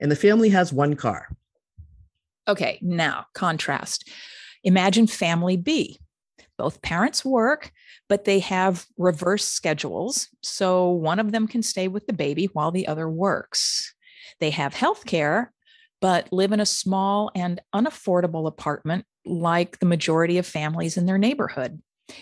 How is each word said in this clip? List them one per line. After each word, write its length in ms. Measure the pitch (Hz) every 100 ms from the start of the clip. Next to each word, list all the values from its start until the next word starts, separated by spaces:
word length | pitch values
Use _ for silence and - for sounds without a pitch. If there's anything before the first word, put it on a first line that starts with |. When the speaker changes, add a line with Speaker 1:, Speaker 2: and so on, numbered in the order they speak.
Speaker 1:
and 100 | 147
the 60 | 139
family 340 | 202 220 220
has 220 | 196 175
one 240 | 135 143 147
car. 320 | 123 92 - - _ _ _ - - - - _ _ _ -
Speaker 2:
Okay, 320 | 202 123 -
now 420 | 180 170 156 - -
contrast. 760 | - 180 160 - 139 - - - - - - - -
Imagine 420 | 190 185 190 196 220
family 500 | - 170 170 175 185
B. 420 | 185 302 - - - _ _ _ _ -
Both 240 | 147 -
parents 420 | - 170 240 -
work, 460 | 262 254 226 302 - _ - - _
but 160 | 202
they 160 | 202 196
have 460 | - 185 190 180 - -
reverse 480 | 180 160 175 208
schedules. 840 | - - 165 151 135 87 202 - - _
So 480 | - - 190 185 180
one 300 | 180 156 185
of 120 | 214
them 140 | 226 220
can 160 | 240
stay 260 | 220 - 185
with 180 | 196 -
the 60 |
baby 340 | 170 143 147 190
while 240 | 156 156
the 180 | 180 -
other 200 | 156 160
works. 880 | 160 196 147 - - - - - _ _ - - -
They 100 | 156
have 240 | 151 143
health 320 | - 294 427 -
care, 460 | 170 147 185 247 _ _ _ _ _
but 320 | 190 175 -
live 200 | 180 196
in 80 | 208
a 60 | 208
small 640 | - 190 190 196 202 208
and 260 | 190 175 175 -
unaffordable 720 | 196 269 - - 180 175 160 156
apartment 580 | - - 147 151 175 - _
like 540 | - 175 170 170 175 -
the 80 | 180
majority 520 | 170 165 160 170 175
of 80 | 175
families 500 | 156 151 160 165 170
in 100 | 175
their 120 | 190
neighborhood. 640 | 214 285 - - 127 156 _ _ - -